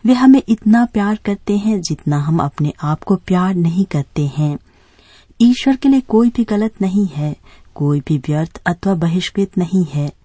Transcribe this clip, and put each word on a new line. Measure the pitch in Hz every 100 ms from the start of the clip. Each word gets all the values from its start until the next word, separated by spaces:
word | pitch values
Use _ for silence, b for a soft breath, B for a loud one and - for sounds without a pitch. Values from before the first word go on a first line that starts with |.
वे | 220
हमें | 247 262 269 -
इतना | 226 214 233
प्यार | 240 214 202 214
करते | - 202 - 208
हैं | 214 208
जितना | 165 156 - 147
हम | 147 165
अपने | 147 - 147 -
आप | 151 156
को | -
प्यार | 190 - 185 185
नहीं | 185 170 175
करते | 196 147 - 151 143 139
हैं। | 151 147 _ b b b b b b -
ईश्वर | 233 247 269
के | 269 277
लिए | 269
कोई | - 220 233
भी | 240
गलत | 226 208 214 -
नहीं | 190 196 196
है, | 147 147 - b b b
कोई | - 143 147 -
भी | 151
व्यर्थ | 139 151 165 -
अथवा | - 175 196
बहिष्कृत | 180 170 175 - - 196 -
नहीं | 175 190 156
है। | 147 147 -